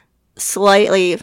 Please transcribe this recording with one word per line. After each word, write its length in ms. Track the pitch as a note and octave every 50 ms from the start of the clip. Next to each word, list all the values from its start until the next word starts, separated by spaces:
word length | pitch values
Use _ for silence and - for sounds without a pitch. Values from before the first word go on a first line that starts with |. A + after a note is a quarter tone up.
| _ _ _ _ _ _ _
slightly 800 | - - - - G3 G3 G3+ G3 G3+ G#3 - F#3 F#3+ F3+ F3+ E3 -